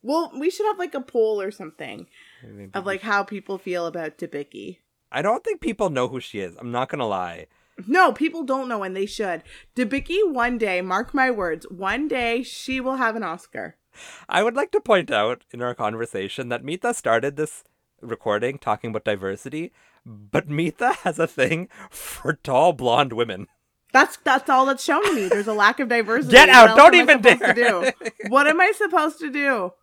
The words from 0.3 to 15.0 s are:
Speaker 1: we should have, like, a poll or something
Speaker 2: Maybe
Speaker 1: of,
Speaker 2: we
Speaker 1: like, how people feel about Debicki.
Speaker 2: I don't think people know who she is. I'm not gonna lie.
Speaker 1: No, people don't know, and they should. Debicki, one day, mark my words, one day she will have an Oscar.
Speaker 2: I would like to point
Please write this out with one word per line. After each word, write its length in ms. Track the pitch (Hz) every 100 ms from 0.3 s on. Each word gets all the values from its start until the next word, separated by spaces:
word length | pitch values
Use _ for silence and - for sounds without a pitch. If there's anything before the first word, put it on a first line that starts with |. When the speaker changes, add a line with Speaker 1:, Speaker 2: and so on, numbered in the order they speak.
| 254
Speaker 1:
we 120 | 311
should 160 | 381 415
have, 120 | 403
like, 160 | 359
a 60 | 285
poll 400 | 254 240 220 214
or 100 | 190
something 560 | 208 160 _ 139 104 - _ - _
Speaker 2:
Maybe 280 | 117 104 98
Speaker 1:
of, 100 | 196
Speaker 2:
we 80 | 190
Speaker 1:
like, 100 | 196
how 200 | 214 202
people 360 | 196 202 - 190
feel 280 | - 180 170
about 320 | 170 156 _
Debicki. 600 | 170 147 143 107 101 185 _ _ _
Speaker 2:
I 80 | 135
don't 220 | 180 240
think 160 | - 381
people 300 | 330 220 196
know 180 | 135 123
who 120 | 123
she 200 | - 104
is. 160 | 92 85
I'm 120 | 123
not 160 | 120 131
gonna 180 | 147 117
lie. 400 | 95 90 85 - _ _ - 190
Speaker 1:
No, 260 | 339 349
people 320 | - 320 330
don't 240 | 262 269 254
know, 140 | 226
and 140 | 190 190
they 100 | 196
should. 360 | - 202 165 - - _ -
Debicki, 560 | 226 277 - 359 403
one 260 | 254 240 240
day, 220 | 214 180
mark 320 | 185 185 247
my 180 | 285 262
words, 360 | 220 180 160 -
one 360 | 175 190 233 302
day 340 | 254 233 233
she 380 | 240 - - 262
will 160 | 254 254
have 200 | 233 226
an 60 |
Oscar. 540 | 185 170 - - 92 _ _ - - - -
Speaker 2:
I 140 | 170
would 120 | 220 240
like 140 | 381
to 80 | 427
point 300 | - 196